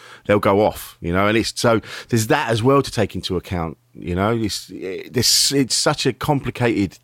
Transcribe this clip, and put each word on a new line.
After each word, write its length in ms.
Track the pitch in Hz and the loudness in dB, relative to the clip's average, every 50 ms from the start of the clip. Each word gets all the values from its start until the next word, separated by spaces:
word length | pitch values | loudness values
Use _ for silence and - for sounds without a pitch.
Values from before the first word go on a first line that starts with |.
| - - - - _ | -20 -20 -20 -10 _
they'll 120 | - 104 104 | 0 2 2
go 260 | - 107 98 101 107 | 4 4 4 4 4
off, 320 | 95 - - - - - _ | 2 0 -2 -10 -16 -16 _
you 120 | - 82 85 | -6 -2 0
know. 140 | 92 101 | 2 2
And 100 | 104 107 | 2 2
it's, 160 | 113 101 - - - | 2 0 -2 -4 0
so 200 | - 120 117 107 - - - - - - | 2 2 2 2 0 -4 -12 -16 -6 -2
there's 200 | - 113 110 110 | 0 0 2 2
that 220 | 151 147 151 117 | 0 0 0 0
as 120 | 113 113 107 | -2 0 2
well 200 | 131 139 139 131 | 4 4 4 2
to 80 | - - | 0 -2
take 240 | - 104 92 - | -2 -2 -2 -2
into 200 | 92 - - 92 | -6 -6 -4 -4
account, 400 | 87 - - 101 87 82 82 69 - _ _ _ | -4 -4 -4 -4 -4 -4 -4 -6 -10 _ _ _
you 200 | - 50 - 87 | -12 -8 -4 -2
know. 160 | 90 98 107 | 0 0 0
It's, 400 | 120 117 113 98 - - - - | 0 0 -2 -4 -6 -8 -10 -12
it, 420 | 95 - - 92 92 82 - - - | -14 -12 -10 -10 -10 -10 -12 -4 -2
this, 380 | 120 - - - - - - | 0 0 2 2 2 2 2
it's 240 | 139 139 135 113 - | 2 2 2 2 0
such 320 | - - 160 151 - - | 0 0 0 0 0 0
a 60 | 139 120 | -2 -2
complicated 840 | - - - 151 135 - 123 - - 123 120 117 87 101 90 - - | -2 0 0 0 0 -2 -4 -4 0 0 0 2 2 0 -2 -4 -10